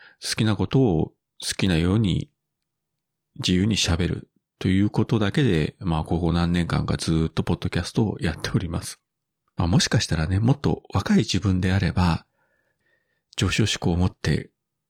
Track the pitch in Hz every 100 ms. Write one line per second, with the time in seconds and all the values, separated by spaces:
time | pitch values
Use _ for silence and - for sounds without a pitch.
0 | - _ - - 110 101 95 135 127 78
1 | - - _ - - - 98 82 85 104
2 | 104 80 - _ _ _ _ _ _ _
3 | _ _ _ - 65 90 104 98 - 85
4 | 85 - - _ _ - 95 95 104 -
5 | 107 117 101 123 131 82 76 - 90 80
6 | 78 85 85 85 85 87 82 76 76 73
7 | - 82 80 - - 87 - 87 87 -
8 | 107 - 85 80 - - 87 82 - -
9 | _ _ _ _ _ - 85 110 - 117
10 | - 80 80 95 117 139 - - - 98
11 | - 202 113 92 98 92 92 95 87 90
12 | 87 80 - _ _ _ _ _ _ _
13 | _ _ _ - 98 - 107 - - 87
14 | 90 - - 73 - _ _ _ _